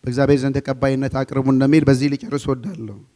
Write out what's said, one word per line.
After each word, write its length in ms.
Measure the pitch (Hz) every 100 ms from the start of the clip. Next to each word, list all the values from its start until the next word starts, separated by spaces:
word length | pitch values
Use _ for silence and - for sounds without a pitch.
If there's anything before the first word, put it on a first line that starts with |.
በእግዚአብሔር 360 | 135 123 139 143
ዘንድ 160 | 135 135
ተቀባይነት 580 | 139 131 135 135 135 131
አቅርቡ" 300 | 135 135 131
እንደሚል 320 | 131 135 156
በዚህ 240 | 139 131 143
ልጨርስ 340 | 139 - 139
እወዳለሁ። 540 | - 127 165 82 110 104 143